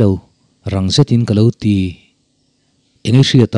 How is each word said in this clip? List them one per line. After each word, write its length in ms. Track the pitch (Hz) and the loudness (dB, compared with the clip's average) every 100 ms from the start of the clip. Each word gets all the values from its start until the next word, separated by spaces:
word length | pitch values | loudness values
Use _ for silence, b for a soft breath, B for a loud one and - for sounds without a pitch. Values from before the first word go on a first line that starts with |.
lo. 80 | 104 95 _ _ _ _ - | 2 -2 _ _ _ _ -8
Rang 160 | 98 95 | -6 -4
zetin 280 | - 143 120 117 | 0 0 0 -2
ka 60 | 104 | 0
lo 60 | 117 - | 0 0
ti. 160 | 107 101 92 80 _ _ _ _ _ _ _ _ _ _ - | -4 -2 -4 -10 _ _ _ _ _ _ _ _ _ _ 0
Eng 120 | 123 | 2
ei 60 | 139 | 2
hriat 260 | 131 110 | 2 2